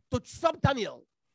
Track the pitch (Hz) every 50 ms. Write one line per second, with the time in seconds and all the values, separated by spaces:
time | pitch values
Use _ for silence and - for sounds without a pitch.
0 | _ - - 247 - - - - - 330 320 330 - 277 277 254 208 165 131 120
1 | - _ _ _ _ _